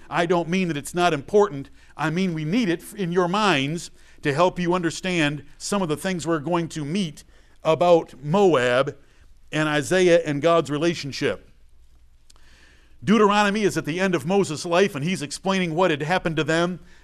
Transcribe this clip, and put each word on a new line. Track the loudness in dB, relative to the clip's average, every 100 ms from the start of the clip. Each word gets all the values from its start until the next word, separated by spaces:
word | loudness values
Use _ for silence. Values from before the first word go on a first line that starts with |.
| -6
I | -2 0
don't | 0 0
mean | -2 -2
that | -4
it's | -6
not | 0 0
important. | 0 0 2 2 0 -12 -16 -18 -6
I | -4
mean | -2 -2
we | -2
need | -2 0 0
it | -2 -6
in | -8 -4
your | 0 0
minds | 2 2 2 0 -6 -10 -18 -20 -8
to | -2
help | 2 2 0
you | -2
understand | 0 -2 -4 -4 0 0 -2 -10 -14
some | -4 -2
of | -2
the | -4
things | -4 -4 -2
we're | -2
going | -2 -4 -4
to | -6
meet | -6 -4 -6 -8 -20 -20 _ -6
about | -2 2 6 4 4 -8
Moab | -2 4 4 4 4 2 0 -6 -16 _ -20 -20 -8
and | -4 -2
Isaiah | -2 0 2 4 4 2
and | -2
God's | 2 2 0
relationship. | -2 -2 -2 -6 -4 -4 -4 -10 -20 -20 -20 -20 -20 -20 -20 -20 -20 -20 -20 -20 -20 -20 -6
Deuteronomy | 2 4 4 4 2 2
is | 0 -2
at |
the | -4 -2
end | 0
of | -2 0
Moses' | 0 0 -4
life, | -2 2 2
and | 0
he's | -6 -4
explaining | -6 -6 -2 -2 0
what | 0 0
had | 0
happened | -2 -2 -2 -2
to |
them | 0 0 0 -4 -14 -20